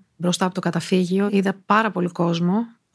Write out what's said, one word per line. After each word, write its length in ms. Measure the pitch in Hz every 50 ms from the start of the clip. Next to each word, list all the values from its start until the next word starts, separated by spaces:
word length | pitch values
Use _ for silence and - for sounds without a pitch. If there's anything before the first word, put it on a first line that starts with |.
| - _ _
μπροστά 280 | - 165 175 175 - 190
από 100 | 185 180
το 60 | 185
καταφύγιο, 680 | - 175 170 170 160 - 190 185 185 170 185 196 202 202
είδα 260 | 208 196 185 196 190 - _
πάρα 240 | - 202 214 226 214
πολύ 180 | - 180 180 175
κόσμο. 580 | - - 175 170 170 165 175 175 190 220 233 233 - _ _ _